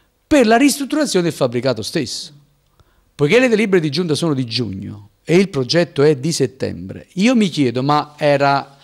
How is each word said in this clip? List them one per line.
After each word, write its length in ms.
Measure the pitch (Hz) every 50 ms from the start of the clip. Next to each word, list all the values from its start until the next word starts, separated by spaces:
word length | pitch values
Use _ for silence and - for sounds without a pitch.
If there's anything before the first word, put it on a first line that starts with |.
| _ _ _ _ _ -
per 180 | 311 285 247
la 120 | 214 226 233
ristrutturazione 640 | 277 285 - - 285 233 - 302 302 226 - 185 175
del 100 | 165 143
fabbricato 480 | - 151 123 113 123 120 135 123 110
stesso. 520 | 107 - - 175 131 104 - - - 165 147 _ _ _ _ _ _ _ _ _ _ _ _ _ _ _ _
Poiché 240 | - 143 147 175 240
le 80 | 262 254
delibere 320 | 226 202 226 208 185 185
di 100 | 156 156
giunta 240 | 135 156 185 170 147
sono 200 | - 165 165 147
di 120 | 131 131
giugno 680 | 117 110 123 123 101 95 98 101 98 101 104 - - _ _ _
e 140 | - 160 185
il 100 | 202 190
progetto 560 | 196 139 127 117 147 170 175 165 - - 139
è 140 | 151 156 127
di 160 | 127 165 160
settembre, 720 | - 135 123 - - - 101 92 87 87 95 101 - - _ -
io 200 | 180 190 240 262
mi 140 | 226 214 180
chiedo, 340 | 135 151 143 120 113 127
ma 340 | 131 143 147 147 143 - - -
era 580 | 156 147 143 139 143 139 139 139 127 - - _